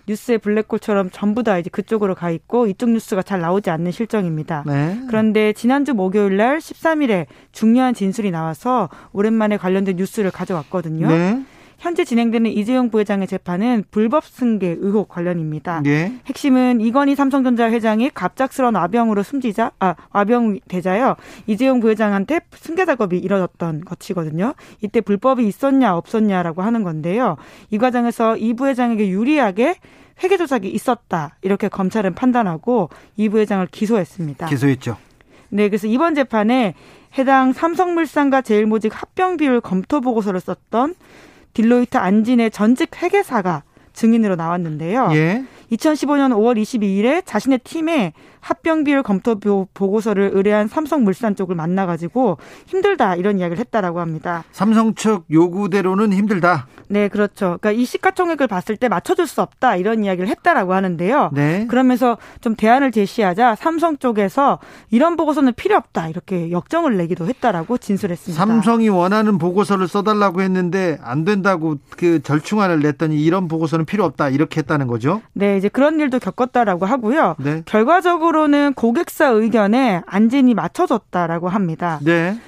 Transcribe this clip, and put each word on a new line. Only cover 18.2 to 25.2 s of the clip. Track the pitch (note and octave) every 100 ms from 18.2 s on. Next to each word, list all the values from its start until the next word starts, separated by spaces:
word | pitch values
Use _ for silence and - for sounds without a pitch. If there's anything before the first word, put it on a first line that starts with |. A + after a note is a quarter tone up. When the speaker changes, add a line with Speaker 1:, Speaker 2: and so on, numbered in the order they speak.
| F3+ - C4+ - B3 G3
Speaker 1:
와병으로 | F3 A#3 A3+ G3+
숨지자, | F#3+ C#4 B3 G3 A#3 -
아, | F#3+ D#3+ -
와병되자요, | G3+ G3+ A#3+ A3+ F#3+ - F3+ F#3 F#3+ C4 E3 - - -
이재용 | G#3 C4 B3+
부회장한테 | A3 A3 G#3+ G3 F#3+ E4 -
승계 | - - E4 F4
작업이 | C4 G3 F3+
이뤄졌던 | F3+ G3 F3 - E3+ D#3
것이거든요. | F#3 F3 - F3+ D#3 D#3 A3+ - - -
이때 | G#3 A#3
불법이 | G#3 G3+